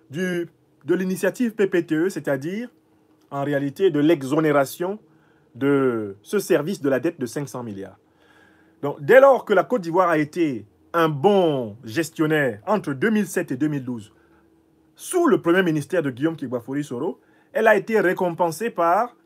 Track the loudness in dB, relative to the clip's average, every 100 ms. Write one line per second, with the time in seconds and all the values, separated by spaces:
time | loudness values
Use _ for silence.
0 | _ -8 -4 -4 -6 _ _ _ -2 -2
1 | 0 0 -2 0 -4 0 0 0 0 0
2 | 0 -2 -4 -4 -4 -8 -10 _ _ _
3 | _ _ _ -6 -2 -2 -2 0 2 4
4 | 4 2 2 0 2 2 2 -2 -6 -6
5 | -12 _ _ _ _ -4 0 2 2 0
6 | -6 -10 -4 -4 0 0 0 -4 -2 0
7 | -2 -4 -8 -8 -10 -10 -12 -12 -16 -18
8 | _ _ _ _ _ _ _ _ -8 -6
9 | 6 8 10 6 4 2 2 -2 0 0
10 | 2 2 0 -2 -2 -2 -10 _ _ 0
11 | 0 2 2 4 2 0 -4 -10 -8 -6
12 | -6 -2 0 2 0 -4 -4 -4 -2 -4
13 | 0 0 -2 -4 -6 -4 -2 -2 -6 -10
14 | -12 _ _ _ _ _ _ _ _ _
15 | -4 0 2 2 2 2 2 -2 -2 -2
16 | -2 -2 -4 -4 -6 -8 -6 -8 -6 -6
17 | -6 -8 _ _ _ 0 2 2 2 0
18 | 0 0 -2 0 -2 -2 -6 -2 0 2
19 | 0 -8